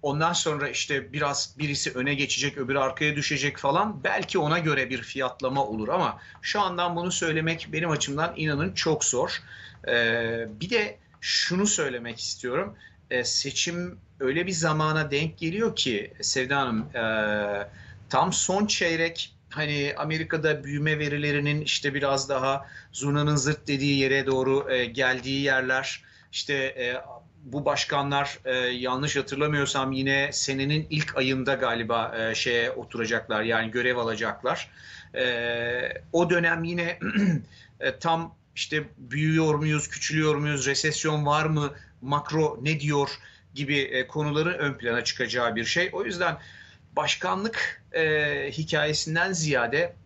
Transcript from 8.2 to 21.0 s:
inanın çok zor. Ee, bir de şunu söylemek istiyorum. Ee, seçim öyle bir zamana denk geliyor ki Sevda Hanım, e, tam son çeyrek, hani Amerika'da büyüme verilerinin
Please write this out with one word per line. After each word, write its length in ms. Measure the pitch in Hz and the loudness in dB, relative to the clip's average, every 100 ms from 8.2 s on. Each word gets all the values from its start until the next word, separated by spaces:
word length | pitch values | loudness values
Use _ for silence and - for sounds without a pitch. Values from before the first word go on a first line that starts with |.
| 170 - | -2 0
inanın 380 | 156 143 175 | -2 0 0
çok 320 | 185 165 151 - | 0 0 2 2
zor. 360 | 123 147 - - - - - - | 2 0 -4 -10 -18 -18 -12 -2
Ee, 580 | 120 117 117 113 117 113 107 | 2 2 2 0 -2 -6 -8
bir 80 | 180 | -2
de 280 | 233 214 - _ - | 0 -2 -6 _ -12
şunu 460 | - - - 180 208 | -2 0 0 2 2
söylemek 520 | - 147 123 117 113 | 2 0 -2 -6 -8
istiyorum. 560 | - - 127 135 202 - - - - | -8 -6 -2 -2 -4 -10 -20 -20 -4
Ee, 120 | 127 | -2
seçim 760 | 120 - 143 131 - 170 175 - - - | 0 -2 -2 -2 -2 -2 -6 -10 -20 -2
öyle 280 | 131 151 180 | 0 0 0
bir 40 | |
zamana 600 | 170 160 156 156 156 151 | 0 2 2 2 2 2
denk 260 | 143 160 - | 0 0 -2
geliyor 380 | 165 196 226 - | -4 0 -2 0
ki 380 | - 104 - - | 0 0 -4 -6
Sevda 360 | - 131 127 143 | -2 0 2 2
Hanım, 380 | 131 110 110 123 | 2 0 -2 -2
e, 720 | 113 110 107 104 104 101 101 - - - - | 0 2 2 2 0 -2 -4 -12 -20 -20 0
tam 240 | - 175 | 2 2
son 320 | 170 - 190 208 | 2 2 2 2
çeyrek, 680 | - 175 165 165 165 - - - | 2 2 2 0 -2 -10 -12 -12
hani 440 | 156 151 147 143 143 | -4 -2 0 -2 -2
Amerika'da 680 | 151 160 156 160 156 147 | -2 -2 0 0 2 0
büyüme 360 | 135 143 151 | -2 0 0
verilerinin 600 | 151 | 2